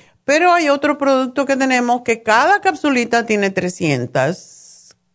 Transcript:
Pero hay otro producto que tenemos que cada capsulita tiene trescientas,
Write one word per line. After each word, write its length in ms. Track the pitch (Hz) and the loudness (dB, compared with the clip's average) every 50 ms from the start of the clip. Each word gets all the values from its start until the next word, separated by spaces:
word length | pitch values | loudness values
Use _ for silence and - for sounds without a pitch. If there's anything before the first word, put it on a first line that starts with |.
| - _ _ _ _ | -20 _ _ _ _
Pero 280 | - 285 311 349 359 349 | 0 0 2 4 4 2
hay 160 | 349 320 285 | 2 2 0
otro 300 | 277 277 294 294 294 294 | 0 0 0 -2 -2 0
producto 480 | 285 277 269 262 262 254 254 285 277 | 0 0 0 0 0 -2 -4 -4 -2
que 100 | 269 269 | -2 -2
tenemos 460 | 254 269 262 254 247 247 240 240 247 247 | -2 0 0 0 0 0 0 -2 -2 -2
que 200 | - 226 226 - | -4 -4 -4 0
cada 380 | 220 214 233 277 339 403 403 | 0 2 2 4 2 2 0
capsulita 680 | 403 381 320 277 - 294 269 240 233 226 233 233 226 | 0 -2 -2 -2 -2 -2 0 0 0 0 0 -2 0
tiene 240 | 226 214 208 202 196 | 0 -2 0 0 0
trescientas, 1500 | 190 185 175 180 180 - 175 156 139 123 123 120 - 139 131 151 180 - - - - - - - - - - - - _ _ _ _ | 0 0 -2 -2 -4 -4 -2 -2 -2 -2 -2 -4 -2 0 0 0 -2 -6 -10 -20 -20 -20 -20 -20 -20 -20 -20 -20 -20 _ _ _ _